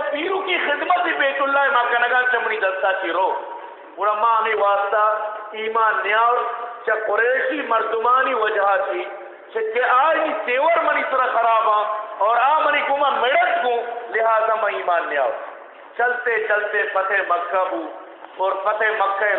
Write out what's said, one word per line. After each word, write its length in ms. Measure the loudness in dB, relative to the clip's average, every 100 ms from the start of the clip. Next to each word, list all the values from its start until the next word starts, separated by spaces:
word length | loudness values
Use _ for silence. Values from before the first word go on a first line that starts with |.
| 0
پیرو 280 | -4 -2 -4
کی 140 | -2 -2
خدمت 480 | -2 -2 2 2 0
ہی 60 |
بیت 280 | 0 0 0
اللہ 220 | 0 2 2
ماں 120 | 2 2
کا 80 | 0 2
نگاہ 160 | 2 2
چمنی 240 | 0 0 -2
دستا 320 | -2 0 -2 0
چی 120 | -2
رو۔ 160 | 0 0 -2 -8 -12 -14 -18 -16 -4
بڑا 160 | -2 2
ماں 160 | 2 2
ہمیں 180 | 2 2
واسطہ 420 | 2 2 2 2 2 0 -4 -8 -10 -8
ایمان 320 | -4 0 2 2
نیاور 340 | 0 2 4 2 0 -6 -10 -8 -2
چا 80 | -2 0
قریشی 540 | 2 2 2 0 -2 -2
مردمانی 680 | -2 0 0 2 2 2 0
وجہ 340 | 0 2 2 2 0
تھی، 180 | -4 -8 -12 -16 -18 -10
چا 80 | -6 -2
کہ 80 | 0 2 4
آئی 360 | 4 2 0 -2
تیور 340 | -2 0 2 2
منی 180 | 2 0 0
سر 140 | 0 0
خراب 360 | 2 2 4 4
ہاں، 140 | 2 0 -4 -6 -2 2
اور 100 | 4
آ 220 | 4 4
منی 160 | 2 0 0
گمہ 220 | 2 2 2
مڑت 320 | 2 2 2 2
گوں، 120 | 0 0 -2 -8 -4
لہذا 400 | 0 2 2 2 0
میں 100 | 0
ایمان 340 | -2 0 0 0
نیاور۔ 280 | -2 -2 -2 -10 -16 -18 -20 -10 -2
چلتے 400 | -2 0 -2 -2 0
چلتے 340 | -2 -2 -2 -2
فتح 260 | -2 0 -2 0
مکہ 360 | -2 -2 -2 -2
بو، 120 | -4 -8 -12 -18 -20 -14 -4
اور 80 | -2 -2
فتح 320 | -2 0 0 0
مکہ 320 | 0 0 0